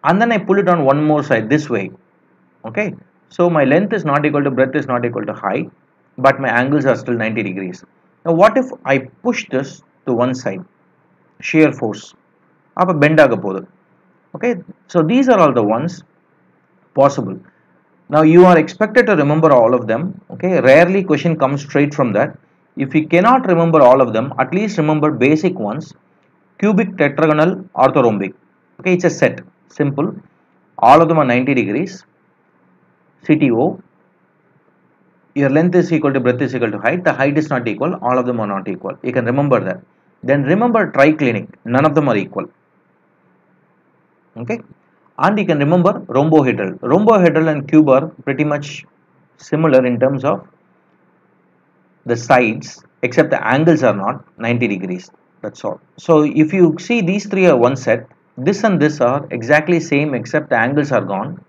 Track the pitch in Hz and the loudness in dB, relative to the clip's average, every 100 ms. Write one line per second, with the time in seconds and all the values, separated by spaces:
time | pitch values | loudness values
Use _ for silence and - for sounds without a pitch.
0 | - 185 233 220 - 196 180 175 135 143 | 0 2 2 0 0 0 2 2 2 2
1 | 151 151 143 117 107 147 147 117 95 92 | 2 0 0 -2 0 -2 -2 -6 -6 -14
2 | _ _ _ _ _ _ 110 120 208 - | _ _ _ _ _ _ -12 -6 -6 -8
3 | _ _ _ - 175 160 131 147 202 214 | _ _ _ -2 0 2 2 2 0 -4
4 | 156 143 147 147 139 127 131 151 131 123 | -2 -2 0 0 -2 0 -2 -2 -4 -4
5 | 120 120 107 101 101 101 - _ _ _ | -4 -6 -8 -6 -4 -4 -8 _ _ _
6 | _ - 135 135 135 117 127 147 131 117 | _ -2 0 0 0 0 0 0 0 -2
7 | - 120 110 110 98 92 95 87 _ _ | -2 -4 -4 -4 -6 -6 -10 -12 _ _
8 | _ _ 165 165 208 220 254 - - 139 | _ _ -4 4 4 2 -4 -10 -2 -2
9 | 135 _ 240 240 - 131 135 - _ _ | -2 _ -6 -6 -6 -6 -6 -14 _ _
10 | - 120 123 127 117 95 90 _ _ _ | -4 -2 -2 -4 -8 -10 -14 _ _ _
11 | _ _ _ _ - 156 156 - 113 98 | _ _ _ _ -4 2 2 2 -8 -8
12 | - _ _ _ _ _ _ - 185 165 | -14 _ _ _ _ _ _ -4 -2 2
13 | 147 156 139 110 98 95 190 _ _ _ | 2 4 4 2 -6 -8 -12 _ _ _
14 | _ _ _ - - 226 - - _ 175 | _ _ _ -6 -6 -6 -10 -20 _ -2
15 | 156 240 262 220 160 123 104 110 165 - | 2 2 4 4 4 2 0 -2 -4 -10
16 | - _ _ _ _ _ _ _ _ - | -20 _ _ _ _ _ _ _ _ 2
17 | 139 139 101 92 - _ _ _ _ _ | 2 2 -8 -12 -16 _ _ _ _ _
18 | _ 151 156 170 185 170 - - 214 226 | _ 2 6 8 8 6 2 -4 0 2
19 | 220 190 143 151 160 131 113 123 117 113 | 2 2 2 2 4 4 4 0 -2 -4
20 | 175 - _ - 180 175 123 139 175 196 | -4 -10 _ -8 -2 0 4 6 6 2
21 | 185 151 175 156 135 143 - 143 143 143 | -2 -2 -2 -2 -2 -4 -4 -2 -2 -2
22 | 123 101 135 - _ _ _ - 135 160 | -2 -2 -4 -6 _ _ _ -8 -2 -2
23 | 151 170 208 262 254 170 165 156 127 135 | 0 2 4 2 2 0 2 6 6 6
24 | 127 107 131 - 131 180 214 - 151 156 | 2 0 -4 -4 -4 -2 -4 -2 -2 0
25 | 151 120 147 156 180 - 104 123 156 - | 0 0 0 2 -2 -4 -8 -8 -12 -20
26 | _ _ _ _ _ _ 202 202 202 - | _ _ _ _ _ _ 0 0 -2 0
27 | 147 143 156 151 160 196 - - 131 135 | -2 2 0 2 2 0 -10 0 2 4
28 | 123 104 95 - _ _ _ _ 185 180 | 0 0 -6 -10 _ _ _ _ -4 0
29 | 180 - 135 - - _ _ - 139 139 | 0 0 -2 -2 -18 _ _ -6 -4 -2
30 | 175 190 _ _ _ _ _ - 117 147 | -6 -8 _ _ _ _ _ 0 4 6
31 | 165 160 135 120 127 131 98 110 180 - | 4 2 0 0 0 -2 -2 -4 -6 -10
32 | - _ _ _ _ _ _ _ _ _ | -20 _ _ _ _ _ _ _ _ _
33 | _ _ - 147 143 113 135 - _ _ | _ _ -2 0 0 0 -2 -4 _ _
34 | _ _ _ _ _ _ _ _ _ _ | _ _ _ _ _ _ _ _ _ _
35 | _ _ _ - 139 143 175 180 160 165 | _ _ _ -2 0 2 2 2 0 0
36 | 151 131 123 123 139 127 113 101 110 175 | 0 -2 -2 -2 -4 -4 -4 -4 -4 -2
37 | 180 127 143 143 151 131 117 104 143 - | -2 0 0 0 -2 -4 -4 -4 -6 -4
38 | 123 127 123 120 104 98 95 92 98 - | -2 -2 -2 -4 -4 -6 -8 -10 -10 -10
39 | 127 127 117 127 143 123 95 90 _ _ | -6 -4 -2 -2 0 0 -2 -10 _ _
40 | _ _ 123 143 131 190 240 226 180 - | _ _ -2 -2 0 0 0 0 -2 2
41 | 143 156 139 110 - - 113 123 151 147 | 2 2 -2 -2 -8 -16 -4 0 0 0
42 | 147 107 92 - 87 _ _ _ _ _ | 0 -2 -4 -10 -12 _ _ _ _ _
43 | _ _ _ _ _ _ _ _ _ _ | _ _ _ _ _ _ _ _ _ _
44 | _ _ _ - 120 233 - _ _ _ | _ _ _ -16 -10 -10 -10 _ _ _
45 | _ - 170 214 202 156 143 180 175 208 | _ -2 0 0 -2 0 2 2 2 -2
46 | - 123 151 156 131 113 95 92 123 160 | -2 0 4 4 2 -2 -4 -6 0 2
47 | 214 220 175 156 160 147 143 156 151 131 | 4 4 4 2 0 -2 2 2 6 4
48 | 160 - - 139 151 147 143 - - _ | 2 -10 -8 -4 -2 -4 -8 -16 -20 _
49 | _ _ _ _ - 151 160 131 127 120 | _ _ _ _ -8 -2 2 2 2 0
50 | 131 139 135 190 - _ _ _ _ _ | -2 -2 -4 -4 -8 _ _ _ _ _
51 | _ _ _ _ _ _ _ _ _ _ | _ _ _ _ _ _ _ _ _ _
52 | - 117 - 131 113 110 - - _ _ | -6 -6 2 2 2 -4 -12 -20 _ _
53 | - - 156 - - 131 165 156 120 101 | -4 0 0 0 0 0 2 2 2 -2
54 | 98 131 - _ 113 120 117 95 92 90 | -4 -8 -14 _ -6 -2 -2 -4 -6 -10
55 | - _ _ _ 107 - 107 - _ _ | -12 _ _ _ -16 -10 -12 -12 _ _
56 | - 156 151 151 151 190 170 - - 240 | 0 2 2 2 0 4 2 2 -4 -2
57 | 175 202 - 190 180 131 120 131 120 110 | 0 -4 -4 0 2 4 2 0 -2 -4
58 | - _ _ - 135 202 220 180 147 147 | -4 _ _ -6 -4 -2 0 2 0 0
59 | 120 139 139 123 113 147 151 170 - 139 | -2 -2 -6 -10 0 0 2 -2 0 -2
60 | 151 127 - 151 147 - 120 143 143 123 | -2 -6 -4 -6 -2 -2 0 0 -2 -2
61 | 95 98 127 180 | -4 -8 -8 -12